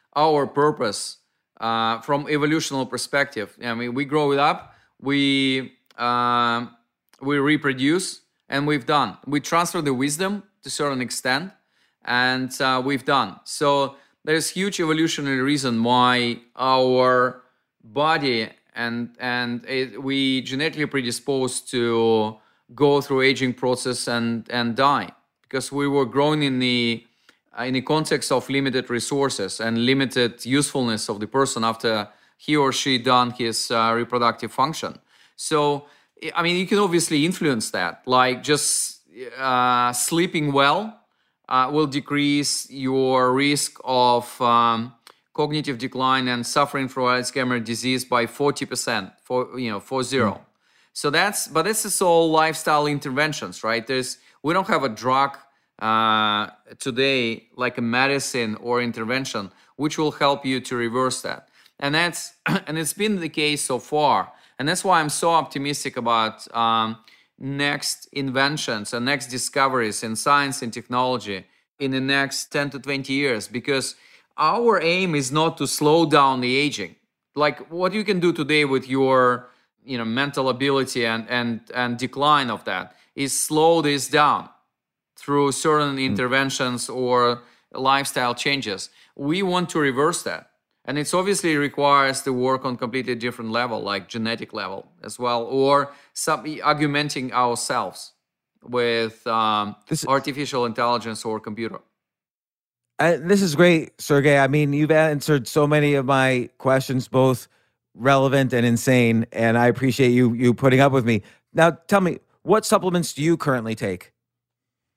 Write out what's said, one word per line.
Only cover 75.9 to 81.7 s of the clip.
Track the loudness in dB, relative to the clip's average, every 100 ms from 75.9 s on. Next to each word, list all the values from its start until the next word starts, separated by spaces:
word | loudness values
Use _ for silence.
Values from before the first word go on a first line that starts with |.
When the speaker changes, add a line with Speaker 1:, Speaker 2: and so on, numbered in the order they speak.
| 4 6
Speaker 1:
down | 6 6 4
the | 0 0
aging. | 0 -4 -10 -12 _ _ _ -2
Like, | -2 -2 -10
what | -4 -2
you | -2
can | -2 2
do | 2
today | 0 0 2 2
with | 0 0
your, | 2 4 6 4 2 -4 _ _ _
you | -8 -6
know, | -2
mental | -2 -2 -2 -2
ability | 0 0 0 0 -2 -2
and, | -2 -2
and, | -2 -2 -4 -8